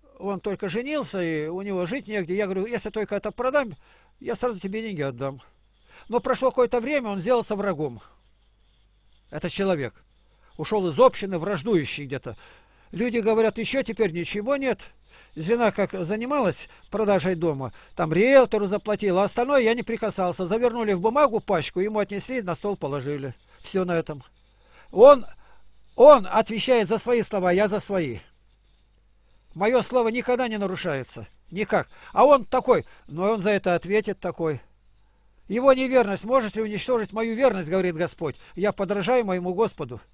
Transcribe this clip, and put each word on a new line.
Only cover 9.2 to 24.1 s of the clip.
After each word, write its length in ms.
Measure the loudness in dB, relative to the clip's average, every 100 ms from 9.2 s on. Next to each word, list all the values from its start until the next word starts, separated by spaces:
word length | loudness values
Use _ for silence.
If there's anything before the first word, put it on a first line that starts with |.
| _
Этот 200 | -10 -8
человек 540 | -2 0 0 -4 _ _ _ _ _ _ -12
ушел 280 | -4 -2 0
из 120 | 4
общины, 380 | 4 4 -6 -6
враждующий 680 | -4 -4 0 0 0 -8
где-то. 320 | -10 -10 -10 -16 -20 -20 _ _ _
Люди 260 | -6 -4 -2
говорят, 400 | 0 2 2 0
"Еще 240 | -4 -4
теперь 300 | -4 -2 -2
ничего 440 | -2 -6 -6 -4 -2
нет". 220 | -2 -4 -10 _ _ -20 -18
Жена 380 | -10 -2 2 0
как 200 | 0 -4
занималась 760 | -4 -4 -4 -2 0 0 -4 -14 -20 -8
продажей 440 | -2 2 2 0
дома, 380 | -2 -2 -2 -8 -12 -16 -6
там 160 | 0
риэлтору 540 | 2 6 6 6 0 -2
заплатила, 560 | -4 -2 -2 0 2
а 20 |
остальное 380 | 0 0 2 2
я 120 | 2
не 80 | 0
прикасался. 640 | -4 -4 -4 -2 -4 -2 -4
Завернули 460 | 0 0 0 -2
в 80 | 0
бумагу 400 | 2 2 2 0
пачку, 400 | 0 -2 -2 -4
ему 180 | -2 -2
отнесли, 440 | -4 -6 -6 -6
на 120 | -4
стол 220 | -6 -6 -6
положили. 580 | -6 -6 -6 -8 -8 -12 _ -20
Все 220 | -6 -4
на 120 | 0 -2
этом. 260 | -2